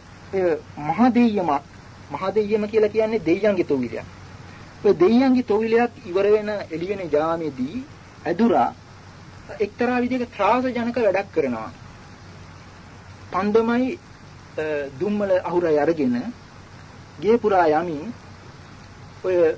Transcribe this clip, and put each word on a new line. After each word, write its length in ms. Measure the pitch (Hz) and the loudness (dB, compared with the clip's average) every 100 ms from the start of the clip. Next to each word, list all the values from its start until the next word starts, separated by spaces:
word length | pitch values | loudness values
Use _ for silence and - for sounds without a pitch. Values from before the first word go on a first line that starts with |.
| - - - | -16 -20 -8
ඒ 220 | 190 180 151 - - | -2 0 0 -6 -8
මහා 320 | 147 175 254 | -4 2 2
දෙයියමක්, 420 | 233 240 208 170 139 - - - - - | 4 2 2 0 -2 -4 -20 -20 -20 -12
මහා 220 | 143 190 | -8 -2
දෙයියම 380 | 202 202 214 208 | -2 0 0 0
කියලා 200 | 220 214 | 2 2
කියන්නේ 360 | 214 220 220 | 2 0 0
දෙයියන්ගේ 400 | 160 190 214 190 | 0 2 2 0
තොවිලයක්. 420 | 170 139 120 117 98 - - - - - - - | 0 -2 -2 -8 -12 -16 -20 -20 -20 -20 -20 -2
ඔය 140 | 208 | 2
දෙයියන්ගේ 500 | 165 180 233 269 254 | 4 4 6 4 2
තොවිලයක් 560 | 247 208 220 226 240 - | 2 0 2 2 0 -4
ඉවර 240 | 196 175 202 | -4 0 2
වෙන, 200 | 214 208 208 156 | 2 0 -6 -6
එළි 220 | 160 180 | -6 -6
වෙන 160 | 196 175 | -6 -2
යාමේදී 760 | 147 160 165 160 127 127 226 277 - - - | 0 0 -2 -4 -6 -6 -6 -12 -16 -20 -10
ඇදුරා 480 | - 170 226 156 - - - - - - - - - 208 | -4 2 4 4 2 -2 -16 -20 -20 -20 -20 -20 -14 -6
එක්තරා 440 | 202 - 240 247 | -4 -2 -2 0
විදිහක 240 | 247 254 240 | 0 -2 -4
ත්‍රාස 360 | - 202 247 254 | -2 2 2 0
ජනක 300 | 240 233 240 | -2 -4 0
වැඩක් 320 | 214 185 202 | 0 0 -2
කරනවා. 400 | - 139 113 110 - - - - - - - - - - - - - - - - | -2 -2 -4 -8 -14 -20 -20 -20 -20 -20 -20 -20 -20 -20 -20 -20 -20 -20 -20 -8
පන්දමයි, 720 | 180 202 220 226 240 254 - - - - - - | -4 2 2 2 0 -2 -6 -12 -20 -20 -20 -14
අ, 100 | - 156 147 139 | -8 -4 -4 -6
දුම්මල 380 | 135 190 208 202 185 | -6 -4 -2 0 0
අහුරයි 380 | 170 175 170 151 | 0 0 2 2
අරගෙන 380 | 147 165 131 120 185 - - - - - - - - - | 2 2 0 -2 -4 -12 -18 -20 -20 -20 -20 -20 -20 -4
ගේ 200 | 170 233 | 0 2
පුරා 280 | 208 190 165 | 2 2 2
යමින් 440 | 151 175 147 190 - - - - - - - - - - - | 2 -2 -6 -10 -14 -18 -20 -20 -20 -20 -20 -20 -20 -20 -8
ඔය, 160 | 185 180 160 | -2 2 2